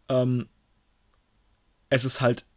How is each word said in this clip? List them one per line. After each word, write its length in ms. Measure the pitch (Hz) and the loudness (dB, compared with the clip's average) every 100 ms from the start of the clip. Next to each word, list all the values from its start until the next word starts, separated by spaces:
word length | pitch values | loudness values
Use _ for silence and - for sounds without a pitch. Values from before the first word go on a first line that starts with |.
| - | -4
Ähm, 400 | 127 127 123 113 _ _ _ _ _ _ _ _ _ _ _ _ _ - | -2 0 -2 -6 _ _ _ _ _ _ _ _ _ _ _ _ _ -2
es 160 | 135 131 | 0 0
ist 160 | - | 0
halt 240 | 127 120 - | 0 0 -8